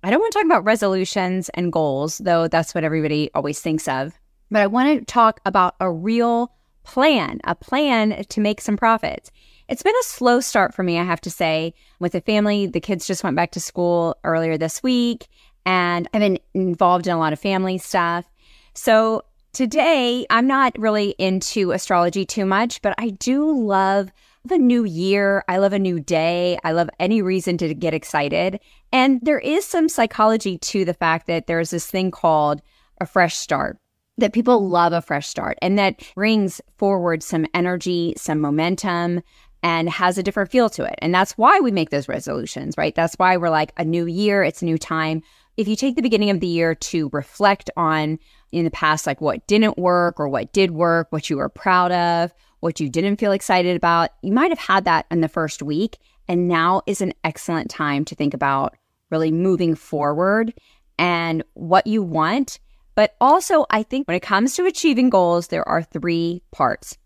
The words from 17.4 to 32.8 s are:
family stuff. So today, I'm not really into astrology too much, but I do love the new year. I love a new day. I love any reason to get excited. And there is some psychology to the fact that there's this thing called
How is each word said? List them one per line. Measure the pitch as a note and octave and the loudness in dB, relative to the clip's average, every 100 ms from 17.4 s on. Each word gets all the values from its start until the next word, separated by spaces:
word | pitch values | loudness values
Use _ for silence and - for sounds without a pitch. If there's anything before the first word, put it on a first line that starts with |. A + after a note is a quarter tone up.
family | G3+ F#3+ F#3 F#3 | -2 -2 -2 -4
stuff. | - F#3+ E3+ E3+ - _ _ - _ | -2 -2 0 -2 -6 _ _ -20 _
So | - - A3 A3 A3 - _ _ | -6 2 4 4 -2 -6 _ _
today, | - B3+ C#4 D#4 D#4 B3 B3 - | -4 -2 2 2 2 2 -2 0
I'm | A3+ B3+ | 2 2
not | C4+ C4 - | 2 0 0
really | A3 G#3+ G3+ - | 0 0 -2 -2
into | F#3+ F#3+ - - F#3 | -2 0 -2 -2 0
astrology | F3+ - F3+ F3 G3 | -2 0 2 2 0
too | F#3 - F#3+ | -4 -2 0
much, | G3 A#3 - | 0 0 -2
but | G#3 - | -4 -2
I | A3+ | -6
do | F#3+ - C4 D4+ | -6 -2 0 0
love | C#4+ A3 F#3+ F#3+ G3 F#3+ _ _ _ | 0 2 2 2 0 -2 _ _ _
the | A#3+ F4+ | -2 2
new | B3 A#3+ | 4 4
year. | A3 D#3+ F#3 G3+ G3 G3 - | 0 -2 0 2 2 0 0
I | F3+ | 2
love | G3 | 2
a | G3+ | 2
new | F#3+ E3+ | -2 -2
day. | C#3+ E3 D#3+ F3 F3+ F3+ | 0 0 2 0 0 -2
I | E3 | -2
love | E3 E3+ - | 0 -2 -2
any | F3+ A3 | 0 2
reason | F#3 F#3 F3+ F3 | 2 0 -2 -2
to | E3 | -2
get | D3+ D#3+ | -2 -4
excited. | D#3 - D3+ C#3+ E3 F3+ F#3+ _ _ _ | -4 -4 -2 -2 0 -2 -4 _ _ _
And | B3+ C4 C4 | 2 2 2
there | A#3+ D4 | 0 0
is | - D#4+ G4 | 0 -2 -2
some | F4 E4 | 0 0
psychology | - A#3 - G#3+ A3+ G#3 F3 | 0 -2 2 2 2 -2 -6
to | - G3+ F3 | -4 -2 -2
the | |
fact | E3+ E3+ E3 - | 0 0 -2 -2
that | E3+ - | -4 -2
there's | E3 E3 | -4 -2
this | E3+ - | -6 -6
thing | F#3+ F#3 | -4 -4
called | - E3+ D#3 D3 D3 _ _ | 0 2 2 2 -2 _ _